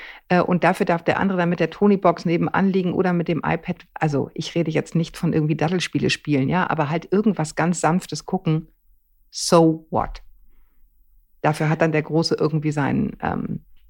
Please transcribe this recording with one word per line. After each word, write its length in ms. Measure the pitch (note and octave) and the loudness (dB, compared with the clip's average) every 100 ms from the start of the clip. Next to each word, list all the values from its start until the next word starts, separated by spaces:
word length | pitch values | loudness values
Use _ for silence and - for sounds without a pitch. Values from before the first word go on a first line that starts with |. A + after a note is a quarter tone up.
| - - - | -18 -20 0
Äh, 100 | F3+ | 2
und 240 | - F3+ | 2 2
dafür 220 | F3 F#3 F#3 | 2 2 0
darf 180 | E3+ | 0
der 160 | E3+ - | 0 0
andere 200 | F#3+ F3+ | 0 0
dann 100 | F3 | 0
mit 100 | F3+ | 0
der 120 | D#3+ | -2
Tonybox 520 | - G#3 G3 F3 E3 | 2 2 4 4 2
nebenan 460 | E3+ E3 E3 - G3 | 0 0 0 0 2
liegen 240 | F#3 F3 | 0 0
oder 180 | - F3+ | 0 0
mit 160 | F3 E3+ | 0 -2
dem 120 | D#3+ | -2
iPad. 460 | D#3 E3 - - - - | -2 -4 -4 -10 -12 -4
Also 360 | D#3 C#3 - | -2 0 -4
ich 220 | - - E3+ | -8 -4 -2
rede 160 | D#3+ | -2
jetzt 240 | D3 - E3 | -2 -2 -2
nicht 220 | E3 - | -2 -2
von 160 | E3+ | 0
irgendwie 240 | D#3+ D3+ D#3 | 0 0 0
Daddelspiele 520 | D#3 F#3 - - - | 0 -2 -2 -2 0
spielen, 380 | - D3 C#3 C3+ | -2 0 0 2
ja, 220 | F3 - | 0 0
aber 200 | D#3 C#3+ | -2 -2
halt 220 | E3 - | -4 0
irgendwas 460 | G3 G#3+ E3 D#3 - | 0 2 0 -4 -2
ganz 240 | E3 E3+ | -2 0
Sanftes 440 | D#3 F3+ - D#3 - | 0 0 -2 -10 -6
gucken. 440 | F#3+ D#3+ D#3 - _ _ _ _ _ _ | -4 0 -2 -4 _ _ _ _ _ _
So 580 | - - E3+ E3 D#3+ - | -10 4 6 6 2 -4
what? 320 | - - - - - - - - _ _ _ _ _ _ _ | -4 -4 -8 -18 -20 -20 -20 -20 _ _ _ _ _ _ _
Dafür 260 | D3+ D3+ D#3 | -2 0 0
hat 140 | E3 | 2
dann 100 | E3 | 2
der 120 | D3+ | 0
Große 320 | D#3 D#3 D#3+ - | 0 0 0 0
irgendwie 320 | D#3 D3+ D3+ | 0 0 -2
sein, 460 | D3 C3 C3 - - | -2 0 0 -2 -4
ähm, 440 | - - - - - - | -4 -4 -6 -8 -12 -20